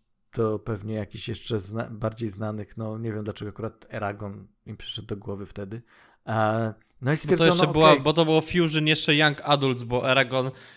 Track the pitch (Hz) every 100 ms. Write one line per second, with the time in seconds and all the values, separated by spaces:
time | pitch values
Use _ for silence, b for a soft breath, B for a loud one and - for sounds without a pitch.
0 | _ _ _ - 110 104 - 104 107 107
1 | 98 104 - 104 - 110 92 113 - 107
2 | 110 113 113 98 110 107 101 - 110 110
3 | 113 107 107 - 104 101 107 - - 113
4 | 101 101 101 104 - _ - 101 - -
5 | 107 101 101 98 95 - 98 113 - b
6 | b b - 110 107 113 113 - _ -
7 | 127 156 151 180 165 175 151 151 156 139
8 | 147 160 160 160 160 175 160 156 156 151
9 | - 147 151 143 143 143 135 120 117 123
10 | 131 131 123 131 131 - B